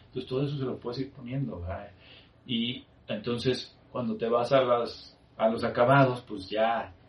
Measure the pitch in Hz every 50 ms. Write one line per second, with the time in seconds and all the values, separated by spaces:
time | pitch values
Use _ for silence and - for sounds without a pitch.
0 | - - - 123 - - 127 135 147 143 147 139 131 123 - - - 120 120 139
1 | 131 - - 131 123 120 131 139 123 107 92 87 87 85 - - - - - -
2 | - - - - - - _ _ - - 123 113 117 120 131 143 - _ _ _
3 | - - 113 104 - 120 120 113 - 127 123 - - - - _ - - - 120
4 | 117 113 110 - 117 113 120 120 120 - 139 131 123 120 120 117 117 - - -
5 | - - - _ _ - _ - 110 113 113 - 120 110 107 120 120 123 135 139
6 | 135 127 123 - - - 107 95 92 - 101 110 110 117 117 110 95 92 - -
7 | -